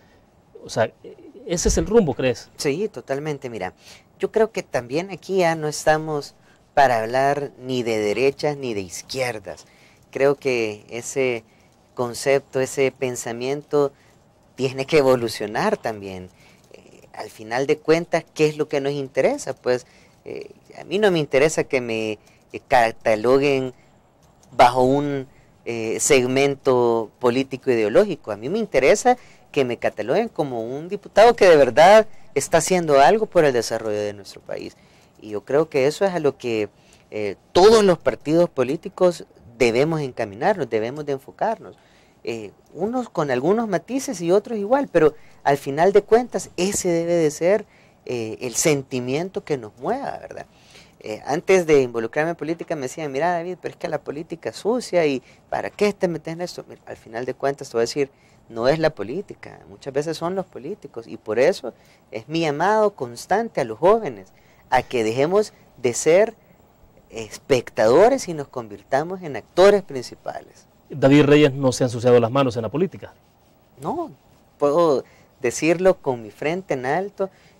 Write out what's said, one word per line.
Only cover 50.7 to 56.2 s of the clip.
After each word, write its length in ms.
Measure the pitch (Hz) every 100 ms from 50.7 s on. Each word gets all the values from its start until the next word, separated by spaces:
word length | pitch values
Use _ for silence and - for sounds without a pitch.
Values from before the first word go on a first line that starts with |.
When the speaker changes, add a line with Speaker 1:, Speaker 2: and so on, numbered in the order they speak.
| - _ _
Speaker 2:
Eh, 200 | - 107 -
antes 400 | 156 - 190 160
de 160 | 143
involucrarme 480 | 123 117 113 151 160
en 60 | 170
política 380 | 147 170 175 160
me 60 |
decían, 300 | 131 - 151
"Mira, 200 | 135 170
David, 260 | 175 175 180
pero 120 | -
es 60 | -
que 100 | 175
la 120 | 151
política 480 | - 139 170 165 117
es 80 | -
sucia 480 | 190 247 - 175
y 180 | 151 127 _ _ -
¿para 180 | 131 98
qué 240 | - 208
te 160 | 196 180
metes 240 | 156